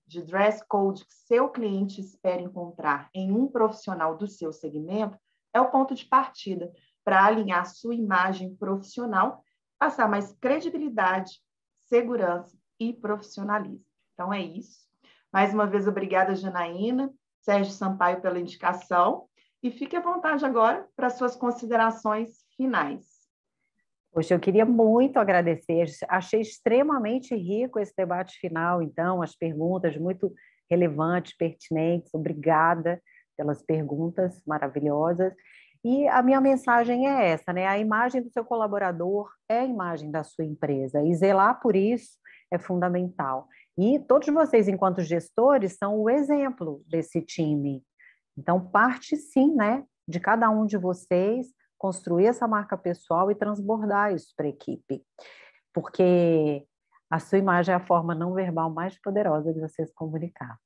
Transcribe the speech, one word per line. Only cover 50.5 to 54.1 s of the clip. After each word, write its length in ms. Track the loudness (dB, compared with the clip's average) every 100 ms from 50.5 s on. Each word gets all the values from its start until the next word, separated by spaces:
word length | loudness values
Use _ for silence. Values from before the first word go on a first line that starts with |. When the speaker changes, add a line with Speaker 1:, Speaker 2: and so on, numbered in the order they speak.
Speaker 2:
um 160 | 2 0
de 100 | -2
vocês 720 | -2 -4 -2 0 2 -2 -6 _ _ _
construir 480 | -6 -6 -2 2 2
essa 200 | 2 0
marca 300 | -2 -2 -6
pessoal 540 | -4 -6 -2 0 0
e 40 |
transbordar 800 | 0 -4 -4 -4 -2 0 0 0